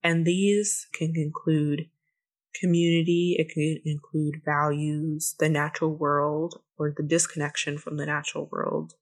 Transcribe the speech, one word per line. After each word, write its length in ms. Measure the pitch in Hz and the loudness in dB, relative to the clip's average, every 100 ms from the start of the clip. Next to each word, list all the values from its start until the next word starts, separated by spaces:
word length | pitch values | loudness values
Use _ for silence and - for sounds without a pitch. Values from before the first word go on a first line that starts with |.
And 220 | 170 165 165 | 2 2 4
these 600 | 185 196 208 208 - - | 4 4 4 2 -4 -8
can 200 | - 165 165 | -4 -2 0
include 720 | 151 - - 156 147 147 160 _ _ _ _ _ _ - | -2 -2 0 2 2 -2 -6 _ _ _ _ _ _ -4
community, 760 | 180 170 170 165 165 170 175 170 | 2 4 4 4 4 2 2 2
it 120 | 160 | 0
can 260 | - 151 151 156 | 0 -2 -2 -4
include 560 | 147 - 156 151 151 151 | -6 -4 -2 -2 -4 -2
values, 920 | 147 151 147 151 151 156 151 - - | 0 2 0 -2 -2 -2 -4 -6 0
the 100 | 156 | 2
natural 460 | 151 147 - 160 156 | 2 0 -2 -2 0
world, 680 | 147 147 147 151 165 165 _ _ | 0 2 0 0 -4 -8 _ _
or 160 | 151 147 | -4 -2
the 80 | |
disconnection 760 | 151 165 - - 147 - - 147 | 0 0 0 -2 -6 -4 -6 -6
from 200 | - 151 | -8 -6
the 80 | 147 | -4
natural 440 | 147 151 - - | -4 -4 -8 -8
world 420 | - - 160 160 - | -4 -2 -2 -6 -14